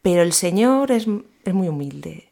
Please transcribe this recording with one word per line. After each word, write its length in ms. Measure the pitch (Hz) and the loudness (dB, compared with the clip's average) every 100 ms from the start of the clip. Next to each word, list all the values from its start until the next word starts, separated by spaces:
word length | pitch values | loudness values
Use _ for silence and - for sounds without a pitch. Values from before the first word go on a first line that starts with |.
Pero 200 | 190 175 | 2 2
el 120 | 175 | 2
Señor 580 | 165 175 185 240 269 277 | 2 0 2 4 2 2
es, 160 | 233 214 208 - _ | 0 0 -6 -8 _
es 100 | - | -4
muy 140 | 190 180 | -2 -2
humilde 640 | 147 143 143 165 160 _ | -4 -8 -12 -16 -16 _